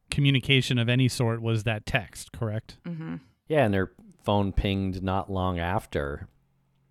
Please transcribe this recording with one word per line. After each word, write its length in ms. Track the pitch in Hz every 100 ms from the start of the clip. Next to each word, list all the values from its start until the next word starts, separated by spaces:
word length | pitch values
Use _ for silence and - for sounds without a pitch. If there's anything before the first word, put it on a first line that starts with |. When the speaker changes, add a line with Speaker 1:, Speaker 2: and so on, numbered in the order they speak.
| _
Speaker 1:
communication 640 | - 143 139 - 135 - 123
of 120 | 117
any 180 | 123 127
sort 340 | - 117 113
was 220 | 113 113
that 220 | 107 107 -
text, 480 | 131 95 - -
correct? 440 | - 113 107 - - 175
Speaker 2:
Mm-hmm. 300 | 165 165 165 - _ -
Speaker 3:
Yeah, 180 | 156 113
and 80 |
their 180 | 98 92 - - -
phone 280 | - 104 98
pinged 500 | - 101 98 95 92
not 300 | 92 95 95
long 260 | 95 92 87
after. 720 | 85 104 - 82 71 73 - _ _ _ _ _ _